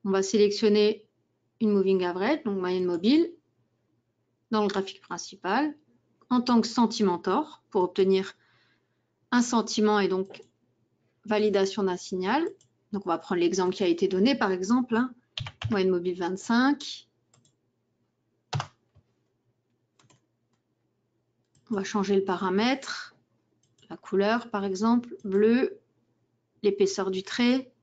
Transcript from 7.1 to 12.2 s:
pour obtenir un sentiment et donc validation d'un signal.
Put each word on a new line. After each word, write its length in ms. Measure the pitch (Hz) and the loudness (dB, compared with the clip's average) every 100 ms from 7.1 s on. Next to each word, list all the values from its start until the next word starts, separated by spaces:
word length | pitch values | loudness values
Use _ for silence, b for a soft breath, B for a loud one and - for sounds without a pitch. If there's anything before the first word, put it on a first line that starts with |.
| 170 190 214 - - _ | 0 0 -2 -2 -12 _
pour 140 | 202 | 0
obtenir 540 | 180 190 190 190 190 - _ _ _ _ _ _ _ _ _ | 0 2 2 2 -2 -14 _ _ _ _ _ _ _ _ _
un 100 | 247 | 0
sentiment 580 | 240 233 214 - 214 214 | 2 0 -2 0 2 2
et 80 | 185 | 2
donc 340 | 185 190 - - _ _ _ _ _ _ _ 196 | 0 -4 -10 -20 _ _ _ _ _ _ _ -4
validation 580 | 208 214 196 190 214 | 0 2 2 0 -2
d'un 140 | 190 180 | -4 -4
signal. 500 | - 185 | -6 -6